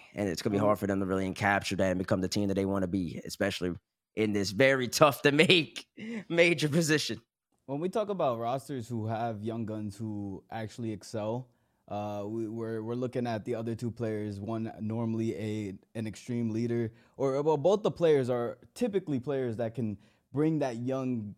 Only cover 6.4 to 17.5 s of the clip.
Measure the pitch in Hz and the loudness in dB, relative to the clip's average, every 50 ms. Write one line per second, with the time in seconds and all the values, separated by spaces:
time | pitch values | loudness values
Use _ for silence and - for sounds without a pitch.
6.4 | 175 170 175 139 147 151 135 175 165 147 156 143 - - 107 104 - _ _ _ | 6 6 4 2 2 2 2 2 4 4 2 2 0 -2 -6 -8 -10 _ _ _
7.4 | _ _ _ _ _ - 135 147 165 190 - 233 208 196 202 180 165 135 120 113 | _ _ _ _ _ -8 -6 -4 -4 -2 -2 -2 -2 -2 -2 0 0 0 0 0
8.4 | 117 117 127 139 - - 147 127 110 - 120 113 107 110 113 107 117 117 113 101 | -2 -2 -2 -4 -4 -6 -8 -8 -6 -6 -4 -4 -2 -2 -2 -2 -2 -4 -4 -4
9.4 | 104 113 113 117 113 104 110 110 104 104 101 - 113 107 104 104 101 98 95 - | -6 -6 -4 -4 -4 -4 -6 -6 -6 -8 -8 -8 -8 -6 -6 -6 -6 -8 -8 -10
10.4 | - _ - 113 110 107 - - 117 110 107 98 - - - 110 104 110 113 123 | -10 _ -8 -8 -8 -8 -8 -8 -6 -6 -6 -8 -8 -8 -6 -4 -2 -2 -4 -4
11.4 | 131 - _ _ _ _ _ _ _ - 101 104 104 104 104 104 101 104 110 113 | -6 -10 _ _ _ _ _ _ _ -10 -8 -6 -6 -6 -6 -6 -6 -6 -6 -6
12.4 | 113 107 113 117 113 113 113 110 110 113 120 123 127 123 - 131 120 120 113 110 | -6 -6 -6 -6 -6 -6 -6 -6 -6 -6 -4 -4 -4 -4 -2 -4 -2 -2 -4 -4
13.4 | 90 123 117 110 113 117 113 113 123 117 110 - 117 110 110 104 104 107 101 101 | -4 -4 -4 -4 -4 -4 -4 -4 -4 -6 -4 -4 -4 -2 -2 -2 -4 -6 -6 -6
14.4 | 101 98 113 113 110 110 - - 110 107 110 117 117 113 113 113 113 113 - - | -6 -6 -4 -4 -4 -6 -6 -6 -4 -4 -2 -2 -2 0 0 0 0 -2 -2 -2
15.4 | 107 110 107 107 107 98 95 - _ _ - 113 110 107 92 - - - 120 120 | -4 -4 -4 -4 -4 -6 -8 -10 _ _ -8 -8 -6 -6 -8 -10 -8 -4 -2 -2
16.4 | 120 113 107 113 120 117 120 117 117 110 117 - - _ _ - 135 139 131 139 | 0 0 0 0 0 0 0 0 -2 -2 -6 -10 -20 _ _ -2 0 0 2 2
17.4 | 147 156 | 2 2